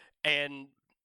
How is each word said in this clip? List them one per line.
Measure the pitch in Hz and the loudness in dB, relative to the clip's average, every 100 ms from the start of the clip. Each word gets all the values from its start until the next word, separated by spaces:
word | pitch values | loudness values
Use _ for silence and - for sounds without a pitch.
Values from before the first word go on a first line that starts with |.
| - _ | -20 _
and | 151 147 143 139 139 _ _ _ | 2 2 0 -8 -16 _ _ _